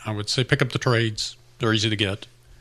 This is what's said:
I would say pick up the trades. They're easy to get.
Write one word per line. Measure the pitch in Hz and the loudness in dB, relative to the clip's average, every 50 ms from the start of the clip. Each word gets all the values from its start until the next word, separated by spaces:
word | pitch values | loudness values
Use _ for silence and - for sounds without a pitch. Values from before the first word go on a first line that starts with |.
| - | -8
I | 113 | -6
would | 107 104 107 - | -6 -4 -4 -2
say | - - 123 | 0 0 2
pick | - - 139 | 2 2 2
up | 135 120 | 2 -2
the | - 139 | -2 -2
trades. | - 135 120 113 117 113 107 - - - - - - - - - | 2 2 2 4 2 0 -2 -4 -8 -8 -10 -14 -20 -20 -10 -2
They're | - 113 107 | 0 2 2
easy | 110 107 113 | 2 2 0
to | 107 | 0
get. | 101 110 98 98 - - - - - - - - - | 0 0 0 0 -4 -8 -16 -20 -20 -20 -20 -20 -20